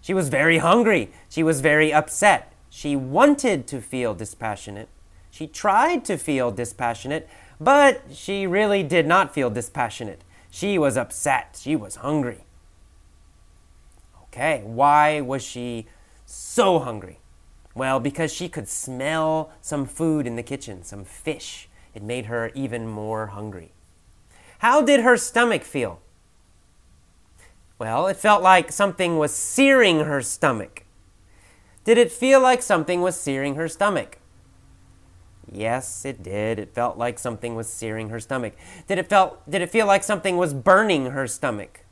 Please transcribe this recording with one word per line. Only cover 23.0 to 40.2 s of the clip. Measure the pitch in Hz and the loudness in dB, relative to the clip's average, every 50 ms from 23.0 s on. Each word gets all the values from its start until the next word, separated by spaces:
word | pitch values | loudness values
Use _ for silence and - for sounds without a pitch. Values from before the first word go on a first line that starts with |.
| 107 107 110 110 110 | -8 -6 -6 -6 -6
hungry. | 101 101 101 107 107 95 90 82 - _ _ _ _ _ _ _ _ _ _ _ _ _ - _ - _ _ | -8 -10 -12 -12 -12 -12 -14 -18 -20 _ _ _ _ _ _ _ _ _ _ _ _ _ -20 _ -20 _ _
How | - 233 262 302 | 0 4 4 4
did | 277 262 285 269 | 6 6 4 6
her | 226 254 240 | 6 6 4
stomach | 214 - - - 233 240 233 208 147 - | 4 2 -2 0 2 2 2 0 -2 -4
feel? | - - 143 120 95 85 - _ _ _ _ _ _ _ _ _ _ _ _ _ _ _ _ _ _ _ _ _ _ _ _ _ _ _ - - - _ _ _ _ _ _ | -6 -6 -4 -4 -4 -8 -14 _ _ _ _ _ _ _ _ _ _ _ _ _ _ _ _ _ _ _ _ _ _ _ _ _ _ _ -20 -20 -20 _ _ _ _ _ _
Well, | 110 110 113 131 175 | -6 -2 -2 0 0
it | 190 190 | -2 -2
felt | - - 214 208 202 180 | 0 4 4 4 6 8
like | 185 185 185 175 - | 8 8 8 6 0
something | - - 202 196 170 - 185 170 170 | 0 0 0 0 0 -2 -2 0 2
was | 156 151 147 - | 0 0 0 -2
searing | - - - - - 277 269 269 262 233 190 165 156 | -4 -6 -2 2 4 6 6 8 6 6 6 4 4
her | 147 151 143 139 | 2 0 -2 -4
stomach. | 120 - - - - 143 120 107 98 - _ - _ _ _ _ _ _ _ _ _ _ _ _ _ _ _ _ _ _ _ _ _ | -4 -6 -4 0 0 0 0 -2 -6 -12 _ -20 _ _ _ _ _ _ _ _ _ _ _ _ _ _ _ _ _ _ _ _ _
Did | 214 233 | 4 6
it | 240 240 240 | 6 6 4
feel | - - 254 262 269 269 | 2 -2 4 6 6 8
like | 254 254 262 254 | 8 6 4 2
something | 254 - 202 165 151 - 180 175 | 2 2 2 2 2 0 0 0
was | 180 185 175 - | 0 -2 -2 -4
searing | - 143 135 135 139 143 139 | -6 -4 -4 -2 -4 -4 -4
her | 156 165 | -4 -6
stomach? | 160 - - 202 208 190 143 101 - - _ _ _ _ _ _ _ _ _ _ - - _ _ _ _ _ _ _ _ - - - _ - - - | -8 -4 -2 -2 0 0 -2 -6 -6 -16 _ _ _ _ _ _ _ _ _ _ -20 -20 _ _ _ _ _ _ _ _ -20 -20 -20 _ -20 -20 -18
Yes, | - 101 107 113 120 131 127 - - - - | -12 -8 -4 -4 -4 -4 -6 -10 -12 -10 -12
it | 139 123 - | -12 -12 -12
did. | 90 92 98 104 107 110 113 104 | -12 -8 -6 -4 -4 -4 -4 -6
It | 101 - - | -8 -8 -4
felt | 120 120 117 - | -4 -4 -4 -2
like | - 117 123 117 | -4 -6 -6 -6
something | - - 127 117 104 - 117 113 | -6 -8 -8 -8 -8 -8 -8 -8
was | 113 113 | -8 -10
searing | - - - 113 110 107 110 110 107 | -10 -10 -10 -8 -8 -8 -8 -8 -8
her | 113 113 | -10 -12
stomach. | - - 135 131 120 104 - - - - - - - | -8 -8 -6 -6 -6 -8 -10 -14 -20 -20 -20 -20 -8
Did | - 196 185 | -4 -4 -4
it | 190 | -2
felt, | - 202 196 - - - - _ 143 | 2 4 4 4 2 -2 -14 _ -6
did | 156 190 | -4 -4
it | 180 175 | -4 0
feel | - 226 214 | 0 0 4
like | 202 196 196 - | 4 2 2 2
something | - 208 175 | -2 -4 -2